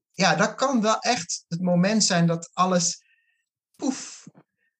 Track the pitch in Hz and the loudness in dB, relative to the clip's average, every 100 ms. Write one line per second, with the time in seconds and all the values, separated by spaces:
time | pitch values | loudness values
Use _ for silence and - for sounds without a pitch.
0 | _ - 185 160 214 - 269 254 208 220 | _ 0 2 2 0 0 0 2 0 0
1 | - 233 170 - - 170 180 175 190 220 | 0 -2 -4 -12 -10 -4 0 2 2 2
2 | - 180 170 170 - - 185 180 170 - | 2 2 2 0 -4 -2 0 2 0 -6
3 | _ _ _ _ _ _ _ - 269 - | _ _ _ _ _ _ _ -8 -6 -6
4 | - - - _ _ _ _ | -10 -18 -20 _ _ _ _